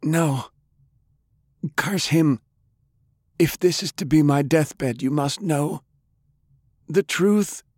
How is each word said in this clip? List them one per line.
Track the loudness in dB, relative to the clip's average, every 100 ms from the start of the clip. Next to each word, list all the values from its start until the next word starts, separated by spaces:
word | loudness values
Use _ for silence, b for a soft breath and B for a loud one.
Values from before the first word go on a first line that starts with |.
No. | 0 0 2 0 -6 _ _ _ _ _ _ _ _ _ _ _ -12 -6
Curse | -4 -4 0
him. | 2 2 0 _ _ _ _ _ _ _ _ _ _
If | -2 2
this | 0 0
is | -6
to | -8
be | 0 2
my | 4 2
deathbed, | 2 0 0 -4 -6 -4
you | -2
must | -2 -2 -4
know | -4 -2 -2 -6 _ _ _ _ _ _ _ _ _ _ _
the | -2
truth. | 0 0 2 2 0 -6 -18